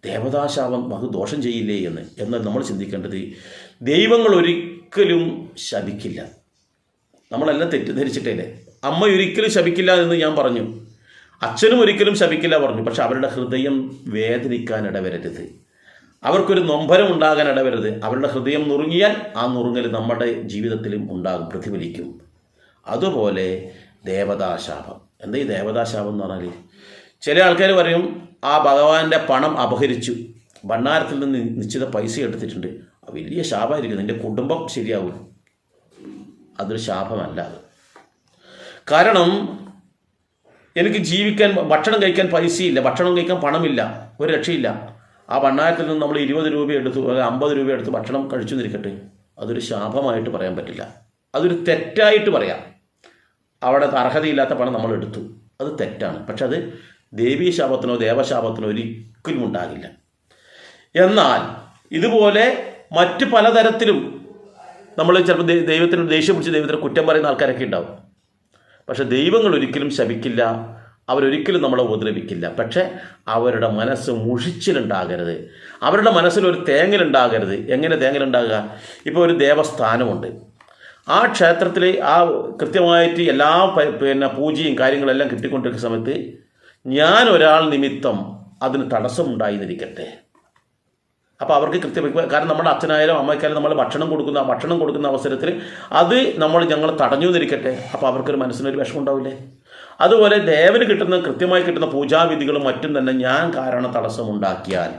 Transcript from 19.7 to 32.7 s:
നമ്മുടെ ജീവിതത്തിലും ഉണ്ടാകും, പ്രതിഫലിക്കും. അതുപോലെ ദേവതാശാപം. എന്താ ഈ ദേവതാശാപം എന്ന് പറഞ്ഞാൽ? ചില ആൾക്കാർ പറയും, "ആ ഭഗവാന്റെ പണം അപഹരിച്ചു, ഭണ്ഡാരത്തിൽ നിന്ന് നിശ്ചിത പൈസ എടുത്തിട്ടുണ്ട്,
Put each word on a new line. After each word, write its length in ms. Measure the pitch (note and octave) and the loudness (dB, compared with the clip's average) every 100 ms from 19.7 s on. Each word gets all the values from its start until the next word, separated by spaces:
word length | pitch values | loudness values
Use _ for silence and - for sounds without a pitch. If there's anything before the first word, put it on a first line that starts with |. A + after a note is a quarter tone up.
| A#2+ A#2 | -2 -2
നമ്മുടെ 360 | A2+ A2+ A#2 A#2+ A2+ F#2 | -4 -2 -2 -2 -4 -6
ജീവിതത്തിലും 540 | G2+ A2+ G#2+ G#2+ G#2 F#2 | -6 -4 -4 -4 -6 -6
ഉണ്ടാകും, 340 | F#2 F2+ F2+ E2 | -6 -4 -6 -6
പ്രതിഫലിക്കും. 560 | F#2 E2 G2 E2+ E2 E2+ - _ _ _ _ _ _ - | -10 -8 -8 -8 -10 -14 -16 _ _ _ _ _ _ -8
അതുപോലെ 600 | A#2 F#3+ D3 G#2 F#2+ F#2 F#2 - - - _ G2 | -4 -2 0 -2 0 -4 -6 -10 -20 -20 _ -8
ദേവതാശാപം. 880 | F#2+ G2+ G2+ F#2 E2 - D2 - - _ _ | -4 -2 -4 -4 -6 -8 -12 -14 -20 _ _
എന്താ 140 | - B2 | -8 -6
ഈ 80 | C3+ | -4
ദേവതാശാപം 580 | F#2+ G#2 A2 - A2 G#2 | -4 -4 -4 -4 -4 -6
എന്ന് 100 | G#2 F#2 | -6 -6
പറഞ്ഞാൽ? 280 | F#2 F2 E2+ - _ - - _ _ | -8 -10 -12 -20 _ -20 -20 _ _
ചില 160 | - D#3 | 0 4
ആൾക്കാർ 300 | F#3 F3 F#3+ F#3 | 6 6 4 4
പറയും, 240 | E3+ E3+ F#3 - - _ | 4 2 -2 -6 -16 _
"ആ 100 | C3+ D3 | 0 2
ഭഗവാന്റെ 600 | C3+ C#3 D3 D#3+ D#3+ D#3+ - | 4 6 6 4 2 0 2
പണം 260 | C3 D3+ D3 | 0 2 0
അപഹരിച്ചു, 560 | A#2+ A#2+ C3+ A#2+ A2+ A#2 - - _ _ | -2 0 0 -2 -4 -8 -10 -20 _ _
ഭണ്ഡാരത്തിൽ 540 | G2+ A2+ B2+ D#3+ D3+ C#3+ | -6 -2 0 0 0 -4
നിന്ന് 220 | C#3 C3 A#2 A2+ | -2 -2 -4 -6
നിശ്ചിത 280 | G#2+ C3+ B2+ | -6 -6 -4
പൈസ 240 | G#2+ A2 B2+ | -4 -4 -4
എടുത്തിട്ടുണ്ട്, 500 | B2 - - - F2 | -6 -6 -10 -10 -10